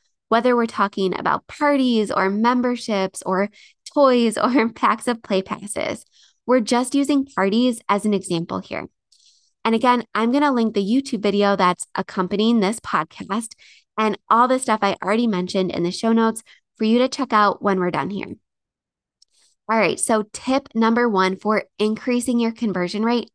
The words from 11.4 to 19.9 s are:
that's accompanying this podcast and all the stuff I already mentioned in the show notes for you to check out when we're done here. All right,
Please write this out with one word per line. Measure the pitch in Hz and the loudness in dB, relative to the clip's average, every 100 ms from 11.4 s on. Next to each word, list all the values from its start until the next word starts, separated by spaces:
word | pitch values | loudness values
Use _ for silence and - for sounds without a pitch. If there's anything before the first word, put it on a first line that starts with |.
| 202 202 | 2 2
that's | 180 175 - | 2 0 -4
accompanying | - - - 180 202 220 233 | -8 -6 -4 -2 0 2 2
this | 185 226 | 2 -2
podcast | - 180 156 - - 208 226 - - - _ - | -4 -4 -4 -10 -8 -8 -8 -14 -20 -20 _ -2
and | 220 - - | -2 -2 0
all | 226 247 | 2 4
the | 262 | 2
stuff | - 220 | 0 0
I | 202 - | 0 -2
already | 180 220 233 | -2 0 0
mentioned | 185 180 196 185 | 0 -2 -2 -2
in | - | -2
the | 175 | -4
show | 185 226 | -2 0
notes | 226 226 226 - - _ - | 2 2 0 -10 -20 _ -4
for | |
you | 220 233 | 2 2
to | 262 | 2
check | - 254 | -2 0
out | 214 208 - | 2 2 2
when | 202 190 | -2 0
we're | 180 | -2
done | 165 156 | -2 -4
here. | 202 - - _ _ _ _ _ _ _ _ _ _ _ _ - | -6 -10 -14 _ _ _ _ _ _ _ _ _ _ _ _ -4
All | 220 | 0
right, | 175 | 0